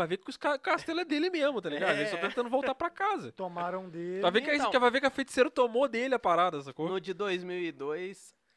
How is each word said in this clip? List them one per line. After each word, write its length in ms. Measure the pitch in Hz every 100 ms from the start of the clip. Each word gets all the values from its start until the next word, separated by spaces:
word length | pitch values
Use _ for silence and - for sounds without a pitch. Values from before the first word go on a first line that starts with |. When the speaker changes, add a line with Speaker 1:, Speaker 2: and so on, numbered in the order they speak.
Speaker 1:
Vai 20 | 170
ver 100 | 185
que 120 | -
os 60 | -
ca-, 240 | 294 277
castelo 400 | - 339 - 330
é 60 | 349
dele 240 | 294 349
mesmo, 320 | 349 285 247
tá 80 | 175
ligado? 260 | - - 202
Eles 120 | 208
só 80 | 196
Speaker 2:
É. 20 |
Speaker 1:
tão 80 | -
tentando 200 | - 240
voltar 260 | 262 262 262
pra 140 | 339
casa. 420 | - 392 381 -
Speaker 3:
Tomaram 580 | - 185 175 175 185 185
dele. 300 | 165 175 185
Speaker 1:
Vai 100 | 185
ver 100 | 196
que 100 | 285
Speaker 2:
Então, 160 | 294 240
Speaker 1:
aí, 60 | 247
vai 120 | 247
ver 80 | 247
que 60 | 269
a 40 |
feiticeira 400 | 269 262 - 254
tomou 380 | - 247 226 269
dele 260 | 226 262 -
a 40 |
parada, 420 | 190 170 180 151
sacou? 280 | 135 131 160
Speaker 2:
no 100 | 190
de 140 | 170
dois 280 | 180 202 180
mil 160 | 180 180
e 140 | 175
dois, 640 | 139 139 156 185 196 - _ _